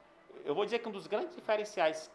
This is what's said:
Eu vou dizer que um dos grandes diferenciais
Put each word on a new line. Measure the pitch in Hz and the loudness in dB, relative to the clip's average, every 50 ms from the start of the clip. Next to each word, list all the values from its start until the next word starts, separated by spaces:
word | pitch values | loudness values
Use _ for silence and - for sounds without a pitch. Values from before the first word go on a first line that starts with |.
| - - - - - - - - - | -20 -20 -20 -20 -20 -18 -16 -8 -2
Eu | 151 143 | 0 2
vou | 185 208 | 2 2
dizer | 190 233 226 | 2 0 -2
que | - | -2
um | 226 | -4
dos | 196 196 156 | -6 -6 -6
grandes | - 208 226 359 330 - | -2 -2 -2 -2 -2 -6
diferenciais | - - - 214 214 208 - - 190 165 160 156 - - - | -6 0 2 2 2 2 -2 2 4 4 4 4 2 -8 -12